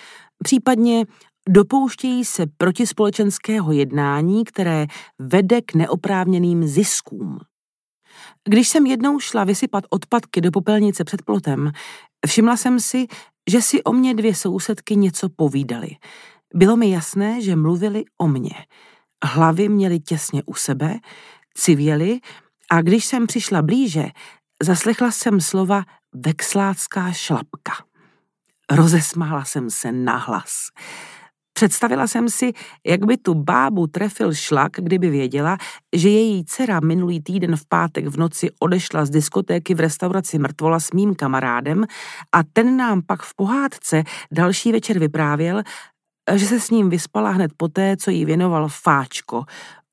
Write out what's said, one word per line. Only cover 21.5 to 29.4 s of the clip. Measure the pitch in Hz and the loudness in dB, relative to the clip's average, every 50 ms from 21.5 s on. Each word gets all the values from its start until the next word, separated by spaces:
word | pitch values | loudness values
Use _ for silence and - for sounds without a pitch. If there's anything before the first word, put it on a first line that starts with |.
| _ | _
civěly | - - - 156 143 147 151 151 151 165 196 240 247 - - - - _ _ _ _ _ _ | -2 2 4 4 4 4 2 2 2 0 0 -2 -4 -6 -12 -20 -20 _ _ _ _ _ _
a | 175 170 165 | 0 2 4
když | 170 202 233 - | 4 4 2 2
jsem | - 269 247 233 | 0 0 0 -2
přišla | 214 - 240 - - 196 160 147 | 0 -2 -4 -4 -2 0 0 2
blíže, | 156 214 262 269 214 151 156 - - - - - - - _ _ _ _ _ 151 | 2 2 2 2 0 0 -2 -4 -4 -8 -14 -20 -20 -20 _ _ _ _ _ 0
zaslechla | 165 185 160 - 220 220 - 247 240 | 0 0 2 2 0 0 0 0 0
jsem | 214 - - 233 202 190 | 0 -2 0 0 2 2
slova | 156 - - 190 190 180 202 196 185 - _ _ _ _ - | 0 0 0 0 0 2 0 0 -2 -6 _ _ _ _ -18
„vexlácká | 131 123 156 156 - - - - 202 196 196 190 - - - - 185 180 180 175 | -6 -4 -4 -2 -2 -4 -2 0 0 0 0 -2 -4 -6 -6 -6 -6 -4 -4 -6
šlapka“. | - - - 156 117 - - - - _ - - - - _ _ _ _ _ _ _ _ _ _ _ _ _ _ _ _ - | -6 -4 -4 -4 -4 -4 -8 -14 -16 _ -12 -12 -12 -12 _ _ _ _ _ _ _ _ _ _ _ _ _ _ _ _ 2
Rozesmála | 143 156 160 165 165 165 147 - - 165 160 151 156 143 | 4 6 6 6 4 2 2 0 -4 -6 -6 -4 -6 -6